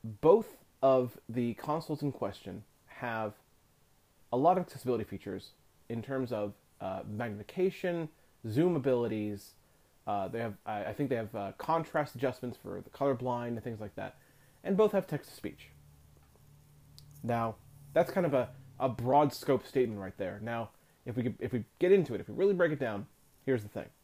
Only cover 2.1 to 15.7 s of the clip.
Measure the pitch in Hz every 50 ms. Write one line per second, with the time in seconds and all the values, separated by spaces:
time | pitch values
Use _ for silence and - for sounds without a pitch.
2.1 | 127 - 117 98 - - - 98 92 107 110 _ _ _ _ - - - 127 120
3.1 | 113 110 110 104 - - _ _ _ _ _ _ _ _ _ _ _ _ _ _
4.1 | _ _ - _ 120 127 139 170 180 180 175 - - - - 127 123 110 - -
5.1 | 101 98 - 101 95 98 - - _ _ _ _ _ _ _ _ 117 117 107 -
6.1 | 135 131 131 117 123 107 104 101 101 _ _ _ _ _ 101 95 95 - - -
7.1 | 104 104 120 113 101 104 104 - - 190 185 190 185 - - 180 175 170 160 156
8.1 | _ _ _ _ _ _ - 113 107 131 170 180 175 147 123 139 127 120 120 110
9.1 | 110 110 107 104 101 98 - - - _ _ _ _ _ _ _ _ _ _ -
10.1 | 104 101 95 92 - 117 117 113 101 - _ - 107 104 101 - 107 - 143 131
11.1 | 135 113 110 101 - 104 101 98 - - - - 160 165 151 - - 156 143 -
12.1 | - 123 131 127 120 - - 123 110 - - - 98 95 - - - - 143 143
13.1 | 135 120 123 123 123 120 120 120 120 113 - 123 113 107 107 101 - - 101 98
14.1 | - - - - _ - - - _ _ - - 202 185 220 208 208 196 185 -
15.1 | 156 139 - - - - - - - - - -